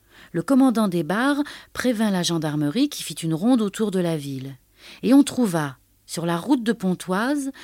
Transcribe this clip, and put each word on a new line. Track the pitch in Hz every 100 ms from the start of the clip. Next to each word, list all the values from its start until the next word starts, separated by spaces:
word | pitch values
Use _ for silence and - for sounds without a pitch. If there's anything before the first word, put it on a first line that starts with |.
| _ - -
Le | 175
commandant | 165 262 269 220 208
des | 170
barres | 156 202 269 285 294 - -
prévint | - 247 214 220
la | 185
gendarmerie | 170 165 156 147 147 208 294
qui | -
fit | -
une | - 165
ronde | 156 220 262
autour | 208 - 214
de | 190
la | 175 160
ville. | 143 135 135 135 _ _ - -
Et | 196
on | 277
trouva, | 277 - 226 165 143 131 _ _ -
sur | - 170
la | 170
route | 202 277
de | 226
Pontoise, | 226 185 175 - 185 247 294 269 -